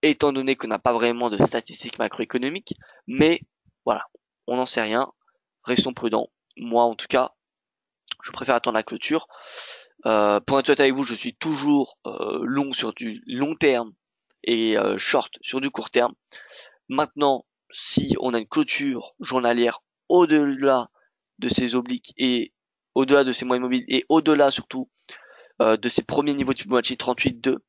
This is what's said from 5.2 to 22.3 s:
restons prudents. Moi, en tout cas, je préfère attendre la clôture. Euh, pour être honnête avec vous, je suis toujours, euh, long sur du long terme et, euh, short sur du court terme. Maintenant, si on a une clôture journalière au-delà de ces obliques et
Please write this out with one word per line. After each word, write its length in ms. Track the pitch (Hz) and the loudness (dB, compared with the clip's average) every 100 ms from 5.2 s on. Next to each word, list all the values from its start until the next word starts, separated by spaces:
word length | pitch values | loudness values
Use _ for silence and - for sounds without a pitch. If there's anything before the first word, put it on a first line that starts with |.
| _ _ _ _ | _ _ _ _
restons 300 | - 123 131 | -2 0 0
prudents. 360 | 123 117 110 113 _ _ - | -2 -2 -2 -2 _ _ -16
Moi, 280 | 117 117 | -2 2
en 100 | 120 | 2
tout 120 | 110 - | 0 -2
cas, 260 | 135 131 _ _ _ _ _ _ _ _ - | 0 0 _ _ _ _ _ _ _ _ -16
je 80 | - | -14
préfère 240 | - 131 | -10 0
attendre 200 | 120 - | 0 2
la 80 | 110 | -2
clôture. 440 | 110 113 - 156 - - - - - - - _ - | -2 -8 -2 -4 -4 -20 -20 -16 -16 -16 -20 _ 0
Euh, 340 | 110 104 104 | 4 4 2
pour 180 | - 139 | 2 0
être 100 | 131 | 2
honnête 120 | 143 | 4
avec 140 | 139 | 4
vous, 100 | 131 | 4
je 100 | 127 | -4
suis 200 | 113 123 | -6 -8
toujours, 640 | - 160 151 143 143 131 - - | -6 -4 -2 2 2 2 -6 -12
euh, 340 | 113 107 120 | -8 -6 -4
long 300 | 117 135 139 | -2 -2 -2
sur 200 | 123 117 | -4 -6
du 300 | - 117 110 - | -6 -10 -10 -10
long 280 | 123 143 | -4 -4
terme 380 | 160 151 123 117 _ _ _ _ _ | 0 2 2 -2 _ _ _ _ _
et, 340 | - 113 113 104 | -2 0 2 2
euh, 220 | 101 98 | 0 -2
short 400 | - 139 - - | 0 -2 -2 -12
sur 180 | - 131 | -8 -6
du 100 | 139 | -6
court 200 | - 113 | -8 -2
terme. 240 | - 120 - _ - - - - _ _ | 0 0 -4 _ -20 -20 -20 -20 _ _
Maintenant, 580 | 135 151 - 143 135 - _ _ | -4 -2 0 0 0 -6 _ _
si 460 | - - - 135 - | -12 -2 -2 0 -2
on 160 | 127 | 0
a 60 | 117 | -2
une 80 | 107 | -2
clôture 680 | - 143 - 143 123 - _ | -2 0 -2 -2 -4 -8 _
journalière 600 | - 127 120 117 117 - _ _ _ | -4 0 2 2 2 0 _ _ _
au-delà 840 | 175 170 151 147 135 139 131 117 _ _ _ _ _ | 4 6 4 2 0 2 2 0 _ _ _ _ _
de 100 | 123 | -2
ces 280 | - 127 123 | 0 0 -2
obliques 360 | 123 127 - - | -2 -8 -8 -2
et 360 | 131 | 0